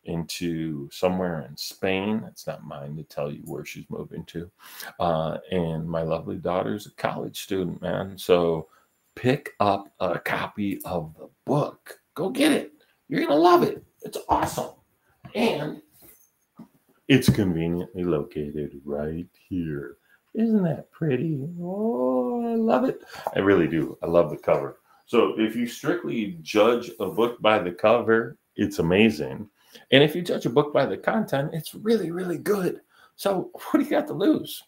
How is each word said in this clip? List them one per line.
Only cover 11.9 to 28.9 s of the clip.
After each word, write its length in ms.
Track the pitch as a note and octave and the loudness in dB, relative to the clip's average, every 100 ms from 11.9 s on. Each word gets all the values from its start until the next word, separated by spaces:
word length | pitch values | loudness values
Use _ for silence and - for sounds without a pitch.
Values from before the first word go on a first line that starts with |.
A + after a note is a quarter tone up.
| - _ - | -20 _ -6
Go 140 | F#3 | -4
get 220 | B3+ D4+ | 2 4
it. 220 | A#3+ - _ _ _ _ | 2 -2 _ _ _ _
You're 140 | - | -2
gonna 180 | E4+ D4 | 2 6
love 240 | F4 F4 | 6 6
it. 200 | - - - _ | 4 -2 -14 _
It's 160 | - - - | -10 -10 -2
awesome. 440 | - - - - - _ _ _ _ - | 0 0 -4 -8 -12 _ _ _ _ -8
And 480 | - A#3 D3 D3+ - _ _ - _ _ _ _ - - _ _ _ - | 0 0 0 -6 -10 _ _ -20 _ _ _ _ -20 -20 _ _ _ 4
it's 220 | C3 - | 6 6
conveniently 720 | - F#2+ D#2+ E2 E2+ F#2 F#2+ | 4 2 2 0 -2 -4 -4
located 760 | F2 D#2 C#2+ D#2 D2 D2+ C#2+ C2+ C#2+ | 0 0 -2 -6 -6 -6 -8 -10 -8
right 420 | C#2+ D2+ D#2+ F2 | -6 -4 -6 -10
here. 640 | _ _ F#2 D#2+ C#2+ B1+ - _ _ _ - | _ _ -6 -4 -6 -10 -16 _ _ _ -2
Isn't 280 | A3+ G#3+ | 2 4
that 280 | F3 D3 - | 2 -2 -8
pretty? 520 | - D#3+ B2+ D#3+ C#3+ C#3+ F3 | -4 0 0 0 -2 -6 -8
Oh, 920 | F3 G3 A3 B3 B3+ B3+ B3 A#3+ A#3 | -8 -2 -2 0 0 2 0 -2 -2
I 40 | A3+ | 0
love 280 | A3+ B3+ C4 | 2 4 2
it. 160 | - - - - - | -2 -14 -10 -4 2
I 40 | |
really 280 | G2 F#2+ D#2+ | 4 6 4
do. 300 | E2 C2 - | 2 -2 -4
I 20 | E2 | 2
love 240 | E2+ D#2 | 4 4
the 80 | D2 | -2
cover. 420 | - D2+ C#2 - _ _ _ | 0 0 0 -10 _ _ _
So 260 | A#2+ G#2 - | 4 4 2
if 160 | A2 A2+ | 0 0
you 120 | A#2+ | -4
strictly 680 | - D3 F3 - B2 G2+ E2+ | -4 -4 -4 -4 -4 -6 -8
judge 480 | - G#2 A2 A#2+ - - | 0 4 6 4 -2 -6
a 80 | G2 | -4
book 340 | F2 A#2+ - | 0 0 2
by 160 | G#2+ G#2+ | 2 4
the 120 | F2 | 0
cover, 680 | F2 G#2+ A#2+ A2 A2+ A#2 - _ - | 2 4 4 4 2 0 -10 _ -4
it's 220 | G2+ - | -2 0
amazing. 720 | E2 | 4